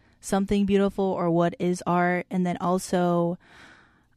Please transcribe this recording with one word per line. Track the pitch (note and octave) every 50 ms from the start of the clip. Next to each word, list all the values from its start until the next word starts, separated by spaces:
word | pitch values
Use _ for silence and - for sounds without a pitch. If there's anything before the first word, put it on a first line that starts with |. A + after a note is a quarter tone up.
| _ _ _ _
something | - - G#3 G3 G3+ G3 G#3+ G3+ G3+
beautiful | F#3+ G3+ G3 G3 G3 G3 - G3
or | F#3+ F#3 - F3+ E3+
what | E3 E3+ E3+ E3+ E3+ -
is | - F3+ F3+ F3+ -
art. | - F3 F3 F3 F3+ F3+ F3+ - -
And | - F#3 F3+
then | F3 F3 -
also | - F3 F3+ F#3 - - - F3+ F3 F3 F3 F3 E3+ E3+ F3+ - _ - - - - - - - - _ _ _ _ _ _